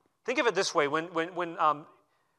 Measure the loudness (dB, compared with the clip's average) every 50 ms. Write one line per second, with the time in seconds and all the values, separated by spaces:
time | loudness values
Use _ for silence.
0 | _ _ _ _ _ -2 0 2 2 2 2 2 0 2 2 2 2 2 2 -2
1 | -2 -2 -4 -4 -4 -2 -4 -4 -4 -4 -2 0 2 2 2 0 -4 -16 -20 _
2 | _ _ _ _ _ _ _